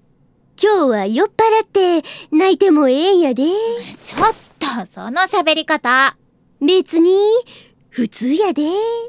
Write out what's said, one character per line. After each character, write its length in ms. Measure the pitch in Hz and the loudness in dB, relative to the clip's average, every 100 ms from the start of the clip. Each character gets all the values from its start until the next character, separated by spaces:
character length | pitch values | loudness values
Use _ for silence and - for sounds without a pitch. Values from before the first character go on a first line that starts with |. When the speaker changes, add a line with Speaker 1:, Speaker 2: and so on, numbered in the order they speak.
| _ _ _ _ _ - | _ _ _ _ _ -2
Speaker 1:
今 240 | 415 403 277 | 0 2 2
日 20 | |
は 180 | 214 196 | 0 -2
酔 200 | 226 415 | -2 -2
っ 20 | |
払 360 | - 440 440 | 0 2 2
っ 40 | 427 | 0
て 360 | 392 370 339 - - - | 0 2 0 -4 -16 -4
泣 220 | 311 381 | 0 2
い 40 | 311 | 2
て 140 | 392 | 2
も 160 | 302 269 | 4 2
え 40 | |
え 180 | 262 359 | 2 2
ん 80 | 381 | 2
や 140 | 302 | 2
で。 100 | 247 294 403 453 466 480 - | 0 -2 -2 -4 -6 -10 -14
Speaker 2:
ち 140 | - 254 | -12 -2
ょ 100 | 415 | -2
っ 80 | 440 _ - | -2 _ -8
と、 80 | 294 233 180 | -6 -6 -10
そ 200 | - 196 | -14 -8
の 120 | 277 | -2
喋 300 | 381 392 320 | -2 0 0
り 120 | 311 311 | -2 -2
方。 500 | 302 240 254 269 - _ _ _ - | -4 0 0 0 -4 _ _ _ -4
Speaker 1:
別 380 | 285 370 - 330 | 0 0 0 2
に、 200 | 339 381 415 453 - - - _ _ | 2 4 2 0 -2 -16 -20 _ _
普 180 | - 226 | -6 -6
通 260 | - 254 | -4 -4
や 200 | 311 - | 0 0
で。 100 | 262 302 381 453 466 | 0 -2 -2 -4 -6